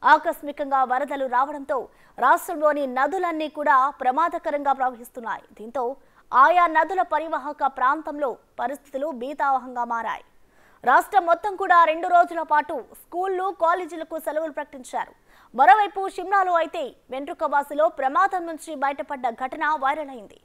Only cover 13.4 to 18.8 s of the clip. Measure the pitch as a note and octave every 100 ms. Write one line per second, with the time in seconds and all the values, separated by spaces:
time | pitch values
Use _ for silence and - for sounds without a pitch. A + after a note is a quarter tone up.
13.4 | F#4+ F4+ E4 F4+ F4+ E4 D#4+ D#4+ D4+ D4+
14.4 | D#4+ D4 D4 C#4 B3 B3 - _ _ _
15.4 | _ A3 D4 G#4+ G4+ - F#4+ - E4+ G4+
16.4 | F#4 F4 D#4+ F4 C4+ - _ B3+ C#4+ F4
17.4 | D#4 C#4+ C#4+ D4 D#4+ E4 C4 D4+ G4 G4
18.4 | E4+ D#4+ - D4+